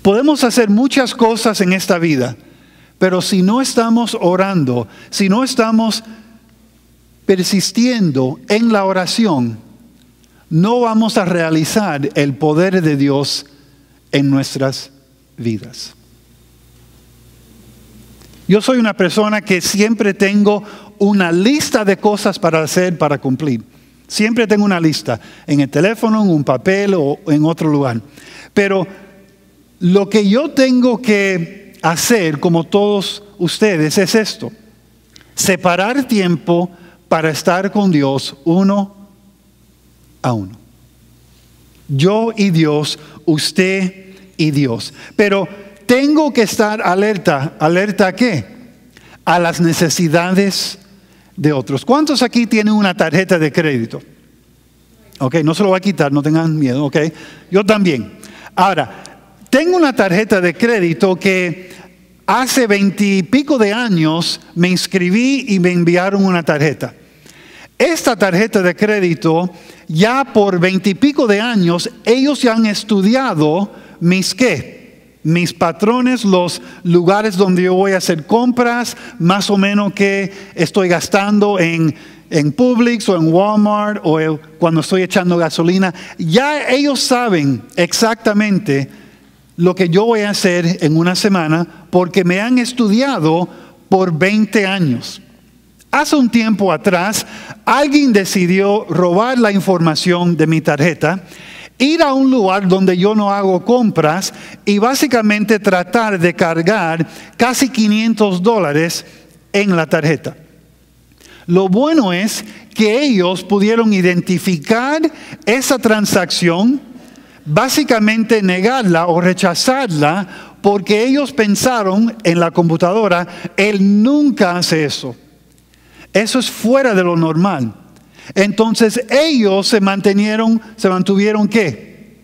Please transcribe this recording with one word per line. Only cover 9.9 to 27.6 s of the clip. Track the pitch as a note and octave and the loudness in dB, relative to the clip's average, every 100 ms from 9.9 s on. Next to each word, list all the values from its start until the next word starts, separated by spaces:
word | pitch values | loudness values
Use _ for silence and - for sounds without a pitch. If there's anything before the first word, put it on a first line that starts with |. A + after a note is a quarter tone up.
| _ _ _ _ _ _ | _ _ _ _ _ _
no | D#3+ F#3+ B3 | 0 2 0
vamos | A#3 A3 A3 A3 | 0 0 0 0
a | |
realizar | F3 F3 D#3+ D#3+ D#3 A3 G3+ D3 C#3+ | 0 0 0 0 0 -2 -2 -4 -4
el | - C#3+ | -2 -2
poder | C3 D#3 D3+ F#3 F#3 | 0 0 2 2 2
de | D#3 D3 | 0 0
Dios | C#3+ C#3 C#3 - - _ _ _ _ _ _ | 0 0 -2 -6 -12 _ _ _ _ _ _
en | C#3+ C#3 | -2 2
nuestras | C#3 C3 - C3+ C3 - _ _ _ _ - | 0 -2 -4 -4 -4 -14 _ _ _ _ -8
vidas. | A#2 A2 A2 A2+ - - _ _ _ _ _ _ _ _ _ - _ _ - - - - - - - - - - - - - | -6 -6 -10 -18 -20 -20 _ _ _ _ _ _ _ _ _ -20 _ _ -20 -20 -20 -20 -20 -20 -20 -20 -20 -20 -20 -20 0
Yo | G3 | 0
soy | G#3+ B3+ | 2 0
una | A3 | 0
persona | F#3+ F3+ G#3+ G#3 G#3+ | 0 -2 0 0 -2
que | F3 F3+ | -2 -2
siempre | - G3 G#3 A3+ G#3+ | -2 0 0 2 -2
tengo | F#3+ G3 G#3 G#3 G#3 G#3 - - - | 0 0 2 2 0 -4 -20 -20 -2
una | G3+ G3+ F3 | 0 2 2
lista | E3+ G3+ D4 - B3 | 2 2 0 0 -2
de | G3+ F#3+ | 0 0
cosas | G#3 G3+ G#3+ - | 0 0 -2 -2
para | E3+ D#3+ | 0 0
hacer, | D#3 - F#3 E3 | 0 0 -2 0
para | D3+ C#3+ | -2 -2
cumplir. | C#3 B2+ D#3 A#2+ G#2+ _ _ _ _ | -4 -4 -2 -4 -8 _ _ _ _
Siempre | - G#3+ A#3 A3 | -4 -2 0 0
tengo | G3+ | 2
una | G3+ F3+ | 2 2
lista, | E3 D3 - A#2 - - - | 0 -2 -6 -8 -8 -20 -4
en | C#3+ | 0
el | C#3 | 0
teléfono, | D3 F3+ A3+ A3+ A3 | 0 0 0 -2 0
en | G3+ | 2
un | D#3+ | 0
papel | C#3 C3 F#3 F#3+ G3+ | 0 -2 0 0 0
o | F#3+ C#3 D3 - | 0 -2 -4 -2
en | D3+ | 0
otro | D3+ E3 | 2 0